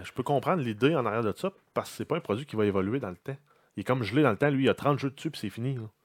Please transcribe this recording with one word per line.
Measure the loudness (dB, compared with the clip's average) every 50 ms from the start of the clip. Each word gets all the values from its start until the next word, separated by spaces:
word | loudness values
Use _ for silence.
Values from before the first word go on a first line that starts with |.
| -8
je | -8
peux | -8 -6 -2
comprendre | 0 0 2 2 2 0 0
l'idée | 0 -2 0 2 2 4 4
en | 2 0
arrière | 0 0 0 0
de | -2 -2
ça, | -2 -6 -6 -6 _ _ _ _
parce | -4 -4 -4
que | -8
c'est | -10 -4
pas | -4 -4
un | -4
produit | -2 -2 -4 -4 -4
qui | -4 -2
va | 0 2
évoluer | 2 2 2 0 0 -2 -4
dans | -6 -8
le | -10
temps. | -10 _ -12 -12 -12 _ _ _ _ _ _ _
Il | -6
est | -2
comme | 0 0 0 0
gelé | 0 2 4 4
dans | 4
le | 4
temps, | 4 2 2
lui, | 2 4 4
il |
y | 4
a | 2
trente | 4 2 2 2 2
jeux | -2 -4
dessus, | -6 -6 -8 -8
puis | -8 -6
c'est | -8 -8
fini, | -6 -6 -6 -6 -6
là. | -6 -8 -12 -16 _